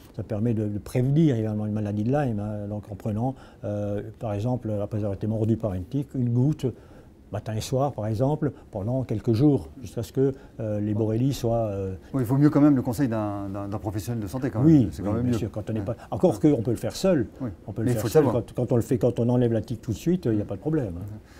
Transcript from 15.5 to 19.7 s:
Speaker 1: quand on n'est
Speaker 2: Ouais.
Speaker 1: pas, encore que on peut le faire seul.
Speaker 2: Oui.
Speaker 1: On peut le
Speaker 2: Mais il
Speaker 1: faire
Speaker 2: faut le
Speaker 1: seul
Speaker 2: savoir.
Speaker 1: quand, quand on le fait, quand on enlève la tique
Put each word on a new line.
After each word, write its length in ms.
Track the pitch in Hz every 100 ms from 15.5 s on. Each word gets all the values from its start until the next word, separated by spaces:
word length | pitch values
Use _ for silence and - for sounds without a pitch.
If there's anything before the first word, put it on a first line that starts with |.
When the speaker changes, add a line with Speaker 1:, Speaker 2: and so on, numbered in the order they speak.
Speaker 1:
quand 200 | - -
on 20 |
n'est 60 | 110
Speaker 2:
Ouais. 60 | 95
Speaker 1:
pas, 100 | - -
encore 280 | 123 180 123
que 80 | 151
on 120 | 139
peut 120 | 110
le 40 | 110
faire 180 | 113
seul. 340 | - 190 160 101 -
Speaker 2:
Oui. 80 | 127 90 -
Speaker 1:
On 60 |
peut 80 | 110
le 60 | 113
Speaker 2:
Mais 60 |
il 20 |
Speaker 1:
faire 80 | 117
Speaker 2:
faut 60 | 110
le 40 |
Speaker 1:
seul 120 | 156 135
Speaker 2:
savoir. 180 | 110
Speaker 1:
quand, 80 | -
quand 180 | - 123
on 40 | 120
le 60 |
fait, 160 | - 123
quand 200 | 127 120
on 120 | 117
enlève 200 | 123 123
la 80 | 113
tique 180 | -